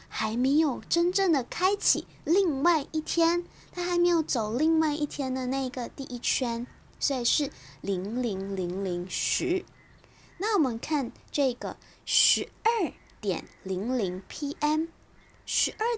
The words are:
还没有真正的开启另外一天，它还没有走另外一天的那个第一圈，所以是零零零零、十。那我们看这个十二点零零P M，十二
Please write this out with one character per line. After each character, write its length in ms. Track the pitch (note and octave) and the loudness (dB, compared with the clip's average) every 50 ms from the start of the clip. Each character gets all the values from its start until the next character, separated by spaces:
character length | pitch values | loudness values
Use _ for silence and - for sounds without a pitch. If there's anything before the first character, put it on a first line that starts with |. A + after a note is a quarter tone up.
| - - | -8 -12
还 260 | - - A3+ A3 A3 | -6 -4 -4 -2 0
没 200 | A#3 B3 C4 C#4 | 0 2 4 4
有 260 | D4+ D#4+ D4+ A#3+ A3+ A3 - | 4 4 2 0 -2 -4 -2
真 220 | - E4+ E4+ F4 | 0 2 2 2
正 200 | F#4 G#4 G4 F#4 | 2 2 2 4
的 120 | D#4+ C#4 B3 | 4 2 0
开 320 | - - - F4+ F#4+ G#4 | -2 -4 0 0 2 2
启 320 | G4 - - - - - - - - - | 2 2 0 0 0 -2 -8 -14 -10 -2
另 400 | - D#4+ G4+ G4 F4+ C#4+ C4 C4+ | 2 2 4 4 2 2 2 2
外 240 | E4+ F4 D#4 C#4 - | 4 4 2 0 -2
一 80 | - D#4+ | -4 -6
天， 460 | D#4 - - E4+ E4 E4 E4+ F4 F4 - - - - - | -4 -2 0 2 4 4 4 2 -2 -4 -12 -20 -20 -14
它 120 | - F4 F4 | -8 -6 -2
还 160 | F4 F4+ F4 | 0 2 4
没 80 | F4 F4 | 4 4
有 160 | F4 E4 D#4+ | 4 4 2
走 340 | - - B3+ G#3+ G#3 A3 B3 | 0 -2 -2 -2 -2 0 2
另 220 | D#4 D#4+ E4 D#4+ | 2 4 4 4
外 160 | D#4 D4+ D4 | 2 2 0
一 100 | C#4+ D4 | 0 -2
天 260 | C#4+ - - C#4 C4 | -4 -2 -4 -4 -2
的 140 | B3+ C4 B3+ | -2 -2 -2
那 240 | B3 C4 C4+ C4+ B3+ | -2 -2 -2 -2 -2
个 180 | C4 B3+ B3 A#3 | -4 -6 -6 -6
第 160 | - - C4+ | -8 -10 -10
一 120 | - B3 A#3+ | -8 -8 -6
圈， 480 | A#3+ - - - C4 A#3+ A#3 A#3 A#3+ - - - - - - - | -4 -4 -2 0 -2 -2 -2 -4 -6 -8 -12 -18 -20 -20 -10 -6
所 160 | - - C#4 | -4 -2 -2
以 80 | C4 A#3+ | -2 0
是 280 | A#3 - - D4+ - - - - - - - | 0 0 0 -2 -2 -6 -10 -18 -20 -18 -8
零 420 | - G3 G3 F3+ F#3 G3+ A3+ B3 B3 | -4 -2 -2 -2 -2 -4 -4 -2 -2
零 320 | A#3+ G3 F#3+ F#3+ G3 G3 | -2 -2 -4 -4 -4 -4
零 280 | F#3+ F3+ F3 F3 F#3+ G3 | -4 -4 -4 -4 -4 -2
零、 240 | F#3+ F3 F3 F3 - | -2 -2 -4 -4 -6
十。 560 | - - - - - - E3+ B2+ E3+ G3 - - - - - - - - - - - - - - - - | -6 -6 -4 -2 -2 -2 0 0 0 -2 -2 -6 -14 -20 -20 -20 -20 -20 -20 -20 -20 -20 -20 -20 -10 -4
那 160 | F#4 G#4+ A4 | -2 0 2
我 40 | F#4+ | 2
们 200 | D4+ C4 A3+ A3+ | 2 2 0 -4
看 320 | - - D#4 D4 C4 A3+ - - - - | -4 -2 0 0 0 -2 -6 -12 -18 -6
这 220 | - - C#4+ C4+ A#3+ | -2 0 0 0 0
个 240 | - - F#3+ - - - - - - _ | -2 -6 -10 -10 -10 -16 -20 -20 -18 _
十 460 | - - - - - - A3 A3 - - - - | -2 0 2 4 4 2 0 -2 -6 -10 -2 0
二 280 | - A#4+ A4+ F#4+ B3 - - - - - - | 0 2 2 0 -2 -2 -8 -18 -20 -18 -6
点 240 | - G#3 F3+ - - - - - | -4 -2 -2 -2 -4 -10 -16 -12
零 360 | - F#3+ F#3+ F3+ G3+ A#3+ B3+ B3+ | -8 -6 -4 -4 -2 -2 0 0
零 260 | G#3+ F3+ F3+ F#3 F#3 - | 0 0 -2 -6 -8 -12
P 300 | - - D4+ C#4 C#4+ - | -10 -8 -6 -6 -4 -2
M， 280 | - D4 D#4 D#4 D#4+ E4 - - - _ - - - - - - - | 0 0 2 0 0 -2 -6 -14 -20 _ -20 -20 -20 -20 -20 -18 -10
十 300 | - - - - - - - | -4 -2 -2 -2 -2 -2 -2
二 180 | G#4+ A#4 A#4+ | -2 -2 -2